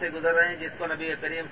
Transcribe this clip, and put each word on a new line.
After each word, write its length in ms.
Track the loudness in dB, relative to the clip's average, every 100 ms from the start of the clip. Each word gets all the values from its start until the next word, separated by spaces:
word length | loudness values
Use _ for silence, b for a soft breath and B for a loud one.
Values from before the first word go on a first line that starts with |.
سے 80 | -2
گزر 260 | 0 4
رہے 140 | 6 4
ہیں، 80 | 0
جس 160 | -6 -4
کو 80 | -4
نبی 280 | -2 -4 -4
کریم 240 | -4 -4 -6